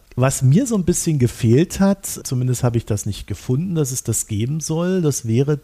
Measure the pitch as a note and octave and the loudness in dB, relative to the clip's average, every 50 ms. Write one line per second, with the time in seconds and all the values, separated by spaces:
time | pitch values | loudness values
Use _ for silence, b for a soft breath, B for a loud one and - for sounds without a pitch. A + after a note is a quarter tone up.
0 | _ _ - - B2+ C#3 C3+ - C3 B2+ C#3 G3 C#4+ A#3 A#3 G3+ E3+ F3 F3+ - | _ _ -2 0 0 2 2 2 4 4 4 4 4 2 0 -2 0 0 0 0
1 | - E3 D#3 C#3+ A#2+ A2+ - - - A2+ A#2 C#3 F3 F3 - - G3 G3 G3 - | 0 0 0 2 2 0 0 2 2 4 6 4 4 2 0 0 2 2 2 0
2 | - - - - - - C3+ B2 B2+ B2+ B2 - - B2 A#2 A#2 - - G#2+ G2+ | -4 -10 -10 -10 -8 -6 -4 -2 -2 -2 -2 0 0 0 0 0 -2 -2 -4 -4
3 | - G#2+ G2 - - - G2+ - - - B2+ C#3 F3 G3+ E3+ D#3+ D3 B2+ C3 - | -4 -6 -8 -8 -8 -10 -10 -8 -4 -2 -2 -2 -2 -2 -2 -2 -2 -2 -4 -6
4 | - - A2+ - - - A2 G2+ A2+ B2+ D3+ E3 D3 - D#3+ D#3+ F3 F3+ F#3+ F#3 | -4 -4 -4 -4 -4 -4 -4 -4 -2 -2 -4 -4 -4 -4 -4 -2 -2 0 0 0
5 | E3+ D3 C#3 - - A2+ A2+ B2 C#3 D3 D3+ C#3+ | 0 0 0 -2 -2 0 0 2 2 2 0 -4